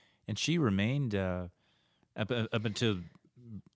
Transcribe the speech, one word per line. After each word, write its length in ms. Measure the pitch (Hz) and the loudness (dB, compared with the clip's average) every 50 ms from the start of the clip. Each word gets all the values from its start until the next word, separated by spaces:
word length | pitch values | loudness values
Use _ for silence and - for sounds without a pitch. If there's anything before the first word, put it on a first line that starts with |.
| _ _ _ _ _ - | _ _ _ _ _ -8
And 100 | 107 - | -4 -2
she 200 | - - 165 175 | 0 0 2 4
remained, 560 | 147 110 98 95 101 117 135 143 139 117 104 | 4 4 4 4 2 2 2 0 0 0 0
uh, 340 | 98 95 92 90 90 90 87 - _ _ _ _ _ _ _ _ _ _ _ _ | 0 0 0 -2 -2 -6 -8 -12 _ _ _ _ _ _ _ _ _ _ _ _
up, 140 | - 110 - | -4 -4 -2
up 320 | 123 117 110 - - 113 107 | 0 -2 0 0 -2 -2 -2
until 340 | 113 101 - 123 113 101 90 87 - - - _ _ _ 123 123 117 110 95 - _ _ | -2 0 2 2 2 2 0 -4 -10 -16 -20 _ _ _ -20 -18 -14 -14 -14 -14 _ _